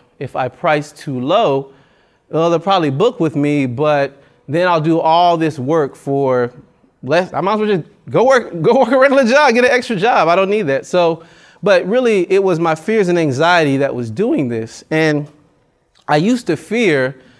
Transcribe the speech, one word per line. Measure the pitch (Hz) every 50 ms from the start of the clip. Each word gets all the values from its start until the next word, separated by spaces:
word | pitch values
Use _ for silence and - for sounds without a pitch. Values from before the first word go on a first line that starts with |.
| _ _ _ _
If | 143 123 -
I | - 127 123
price | - - - 165 151 151 147 -
too | - - - 151 131 123
low, | 123 147 185 226 220 156 139 139 139 - - _ _ _ _ _ _ _ _ _ _ _
well, | 147 156 165 170
they'll | 170 160
probably | - 196 196 180 160 143
book | 135 139 208 247 240 -
with | 165 151 -
me, | 143 143 147 147 143 135
but | 123 117 127 151 151 147 143 139 139 - - _ _ _ _ _ -
then | 139 170 180
I'll | 180 175 160
do | 147 165 160 165
all | - 160 160 170 175 175 170
this | 160 160 156 -
work | 131 123 135 165 160 143 131 -
for | - - 139 139 139 139 131 127 123 120 120 - - - _ _ _ _ _ _ _ -
less. | 123 151 175 185 180 -
I | 135
might | 170 196 214
as | 214
well | 214 208 202
just | 160 - - _ _ _ -
go | 123 175 240
work, | 262 262 240 - - - 165
go | 156 214 240 269
work | 247 233
a | 277
regular | 262 262 277 262 277 262
job, | 214 254 294 302 262 226
get | 247 247
an | 240
extra | 247 247 247 - 226
job. | 165 196 240 262 214 160
I | 165 175
don't | 190 190 190
need | 208 220 190
that. | 135 135 131 -
So, | - - 180 170 165 165 165 - - - - - - _ _ 165
but | 202 190 175 175
really, | 180 226 254 254 233 214 190 170 -
it | 185 196 196
was | 190 170 160
my | 170 165 156
fears | 160 - 214 220 220 190
and | 175 175
anxiety | 170 160 147 120 135 160 170 180 170 156 143 135
that | 135 139 131 120
was | 123 120 110
doing | 107 160 214 254 330 - 139 120
this. | 117 113 113 117 - - - _
And | 156 156 160 156 147 147 147 - - _ _ _ _ _ _ _ _ _ _ _ _ _ _
I | - 147
used | 151 175 226 254 240 -
to | - 156
fear | - - - 208 240 233 175 147 135 127 131 139 - - - _ _